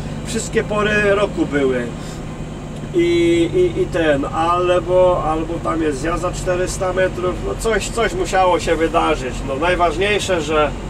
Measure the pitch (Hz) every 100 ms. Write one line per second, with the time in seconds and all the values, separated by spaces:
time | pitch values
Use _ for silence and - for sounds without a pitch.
0 | - - - 226 - 220 220 208 208 208
1 | 208 196 202 170 156 143 131 127 117 -
2 | - - - - - - - - - 349
3 | 349 339 339 339 339 370 359 190 185 175
4 | 156 139 147 185 165 175 180 180 170 185
5 | 180 151 151 160 165 165 160 160 156 131
6 | 160 175 180 - 185 180 180 - 185 180
7 | 185 170 180 - 196 196 226 202 - 233
8 | 214 180 180 190 185 165 175 160 160 165
9 | 160 147 127 117 135 135 175 180 170 151
10 | 202 202 - 175 147 156 147 - -